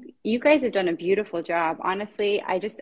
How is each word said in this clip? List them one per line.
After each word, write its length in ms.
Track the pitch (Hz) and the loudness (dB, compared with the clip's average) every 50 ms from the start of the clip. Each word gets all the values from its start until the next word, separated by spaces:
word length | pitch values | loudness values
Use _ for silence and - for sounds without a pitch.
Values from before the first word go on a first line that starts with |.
| - - - _ - | -10 -20 -18 _ -4
you 160 | 208 220 240 | -2 -2 2
guys 220 | - 294 302 294 | 4 4 4 4
have 100 | 262 226 | 4 2
done 160 | 190 196 185 175 | 0 0 0 0
a 60 | 170 | -2
beautiful 480 | - 170 175 196 202 214 - - 170 | -2 0 0 0 0 0 -4 -4 -6
job. 360 | 156 - 170 170 165 160 165 - | -4 -2 0 0 0 0 -2 -2
Honestly, 600 | - 175 185 196 208 208 - - 208 202 202 202 | -2 -2 -2 -2 -4 -8 -4 -2 0 0 0 0
I 180 | - - 185 185 | 0 -2 -2 -2
just, 200 | 190 214 214 - | -2 -6 -10 -8